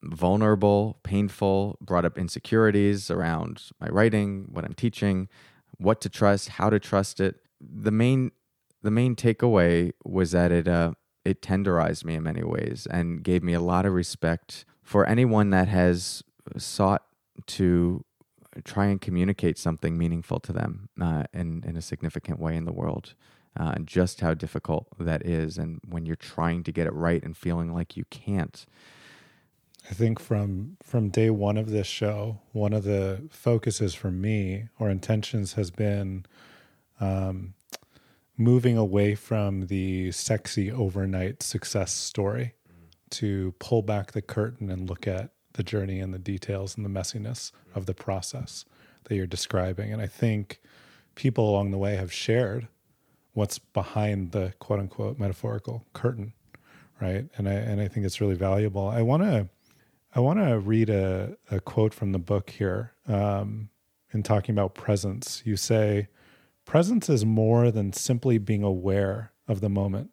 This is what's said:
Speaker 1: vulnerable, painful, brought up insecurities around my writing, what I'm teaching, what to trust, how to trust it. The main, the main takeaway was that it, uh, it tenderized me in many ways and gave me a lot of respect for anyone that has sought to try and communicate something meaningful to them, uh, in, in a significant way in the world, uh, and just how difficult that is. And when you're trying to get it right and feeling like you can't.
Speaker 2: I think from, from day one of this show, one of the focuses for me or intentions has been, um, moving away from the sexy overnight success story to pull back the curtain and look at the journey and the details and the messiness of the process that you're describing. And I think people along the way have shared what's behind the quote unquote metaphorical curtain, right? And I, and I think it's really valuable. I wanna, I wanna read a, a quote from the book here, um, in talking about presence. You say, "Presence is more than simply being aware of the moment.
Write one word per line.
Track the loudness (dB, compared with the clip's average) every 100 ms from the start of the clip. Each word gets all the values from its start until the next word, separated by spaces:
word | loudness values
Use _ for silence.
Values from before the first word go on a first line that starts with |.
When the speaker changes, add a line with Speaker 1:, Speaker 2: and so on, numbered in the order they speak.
Speaker 1:
vulnerable, | -10 -2 2 4 4 4 6 4 2 -6
painful, | -2 0 0 0 0 2 0 -6
brought | 0 2
up | 2 -2
insecurities | -6 -6 0 4 6 6 4 2 -2
around | -2 0 -2 -4 -10 -18 -10
my | -2
writing, | 4 4 4 0 -4 -8
what | -8
I'm | -8
teaching, | -4 -4 0 0 0 -2 _ -20 _ _ 0
what | 2 2
to | -2
trust, | 2 4 4 0
how | 0 2
to | 2
trust | 2 0 0 -2
it. | -2 -2 _ _
The | -16 -4 0
main, | 4 4 4 0 _ _ _ _ _
the | 0
main | 2 2 2
takeaway | 2 4 6 6 6 4 2 -2
was | -4 0 2
that | 4 4
it, | 4 4
uh, | 2 2 -2 _ _
it | -2 -2
tenderized | 0 0 2 2 2 -2
me | -4
in | -4
many | -4 -4
ways | -2 -2 -4 -6 -4
and | -2 -2 -2
gave | 2 2
me | 2
a | 0
lot | 2 2
of | 2
respect | 2 -2 -2 -2 -2 -6 -20 -20 _
for | 0 2 4
anyone | 6 6 6 6
that | 6 4
has | 6 4 4 -2 -10 -14 _ -14 -10
sought | -10 0 2 2 _ _ _ -20 -14
to | 0 4 4 2 0 -8 _ _ _ _ -18
try | -6 0 2
and | 0
communicate | -2 0 0 2 0 0
something | -4 -2 -2 0
meaningful | 0 -2 -4 -6
to | -4
them, | -4 -4 -6 -14 -4
uh, | -2 -2 -4
in, | -6 -6 -6 -6
in | -8
a |
significant | -8 -8 -6 -6 -6 -4
way | -4 -4
in |
the | -6
world, | -4 -4 -6 -10 -20 _ _ _ -6
uh, | -4
and | -4 -2
just | 0 0 0
how | -2
difficult | -2 -4 -6 -4 -4 -4 -8
that | -4 -2 -2
is. | -2 -2 -4
And | -8 -8 -10
when | -8 -6
you're | -8
trying | -8 -2 0 0
to | -4
get | -2 -2
it |
right | 0 0 0
and | -2 -6
feeling | -4 -2 -2
like | -4 -6 -8
you | -12
can't. | -10 -4 -2 -2 -8 -20 _ -20 -20 -20 -20 _ _ _ _ _ _ -14
Speaker 2:
I |
think | 0 0 0
from, | -2 -2 0 -4 -6 -12
from | -4 0 0
day | 2 2
one | 2 2 0
of | 0
this | -2 -2
show, | -2 -2 -2 -6 -8 _
one | -2 0
of | 0
the | 0 0 0 -4 -10
focuses | -4 2 2 2 0 -2
for | -2 -4
me | -2 0 0 -2 -4 -8 _
or | -2
intentions | -2 0 -2 0 -4 -4
has | -4 -4
been, | -2 0 0 -2 -6 -12 _ -20 -20 _ _ _ _
um, | -2 0 -2 -6 -10 -16 _ -20 _ _ _ _ _ 2
moving | 6 6 6 4
away | 4 4 2
from | 0 -2 -2 0 -2 -2
the | -2 -2 -2 -4
sexy | -6 -2 -2 -2 -4 -4
overnight | -2 -2 -2 -2 -2 -4 -4
success | -6 -6 -4 -4 -2
story | -4 -6 -2 -2 -2 -6 _ _ -20 -20 _ _
to | -6 -2 -2 -4 -6
pull | 0 0
back | 2 -2 -2
the | -8
curtain | -6 -4 -4 -4 -8
and | -6 -6
look | -6 -4
at | -6 -8 _ _
the | -8
journey | -4 -4 -2 -4
and | -6
the | -8
details | -6 -6 -4 -6 -6 -8
and |
the | -6
messiness | -4 -6 -6 -8 -10 -12 _ _ -8
of | -6
the |
process | -6 -4 -4 -6 -10 -12 -14 -18 _ _ _
that | -4
you're | -2 -2
describing. | -6 -2 -2 -2 -4 -6
And | -6
I | -8
think | -2 0 0 -4 -12 _ -20 -20 _ _
people | -2 0 2 2
along | 4 2
the | 0
way | 0 -2
have | -4
shared | -6 0 0 0 -4 -8 _ _ _ _ _ _
what's | -2 -2 -2
behind | _ -4 -2 -2 0 0 -2
the | -4 -4 -6
quote | -4 -4
unquote | -4 -6 -6 -2
metaphorical | -4 -4 -6 -6 -8 -10 -12
curtain, | -4 -4 -4 -10 -14 _ -20 _ -20 _ _
right? | -4 -4 -6 -4
And | -2
I, |
and | -2 -2 -2
I | -2
think | -2 -4
it's | 0
really | 0
valuable. | 2 2 2 2 0 -2
I | 0
wanna, | 2 4 2 2 -2 _ _ _ _ _ _
I | 0
wanna | 2 4 2 2
read | 2 2 4
a, | 2 2 0 -4 -10 _
a | -4
quote | -2 2 2
from | 0 -2
the | -2
book | 0 -2 -2
here, | -4 -2 -2 -6 _ -2
um, | 0 2 0 -4 -8 -12 _ _ _ _
in | -4
talking | 2 2 2
about | 0 0
presence. | -2 0 0 0 -6 -8 -8
You | -4 -4
say, | 2 2 4 2 -2 _ _ _ _ _
"Presence | 2 2 4 2 2
is | 2 4
more | 4 6 6 6
than | 2 -2
simply | -4 -2 0 2 2
being | 2 0
aware | 2 0 0 0 0 -2 -8 _ -6
of | -2
the | 0
moment. | 0 0 -2 -6